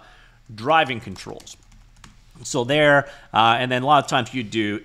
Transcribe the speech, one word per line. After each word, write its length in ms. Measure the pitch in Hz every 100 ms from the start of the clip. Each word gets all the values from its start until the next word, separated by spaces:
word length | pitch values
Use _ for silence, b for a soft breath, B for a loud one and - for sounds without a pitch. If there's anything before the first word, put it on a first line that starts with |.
| b b b b -
driving 460 | 107 123 160 120 120
controls. 560 | 101 90 107 - - - _ - _ _ - _ _ -
So 180 | 123 139
there, 460 | 120 147 147 143 135 B B
uh, 220 | 110 113 120
and 140 | 127
then 100 | 127
a 40 | 131
lot 180 | 147
of 40 | 127
times 240 | 139 113
you 120 | 131
do 360 | 107 113 104 104